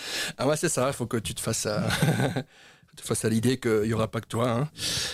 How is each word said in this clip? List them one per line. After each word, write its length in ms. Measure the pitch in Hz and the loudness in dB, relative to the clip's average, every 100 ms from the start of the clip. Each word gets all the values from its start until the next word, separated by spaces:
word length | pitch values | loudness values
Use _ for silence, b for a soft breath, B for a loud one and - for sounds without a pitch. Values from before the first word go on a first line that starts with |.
| B B B - | B B B 0
Ah 80 | 127 | 0
ouais, 80 | 151 | 2
c'est 140 | 170 | 2
ça, 160 | - 131 | 2 0
il 60 | |
faut 120 | - 120 | 0 -2
que 120 | 117 | -2
tu 160 | - | -4
te 80 | - | -4
fasses, 240 | - 113 113 | -4 -2 0
euh, 120 | 104 | 0
<laughs> 1080 | 110 - - 117 135 135 - - - - _ | 0 2 2 4 2 0 -6 -12 -20 -20 _
tu 80 | - | -12
te 60 | |
fasses 240 | - 113 110 | -4 0 2
à 20 | |
l'idée 320 | 113 120 131 | 2 2 2
qu'il 240 | 120 110 | 2 2
y 80 | 110 | 2
aura 180 | 110 110 | 2 0
pas 120 | 113 | -2
que 60 | - | -4
toi, 220 | 113 123 | 0 0
hein. 200 | 117 151 B B B B | 0 -2 B B B B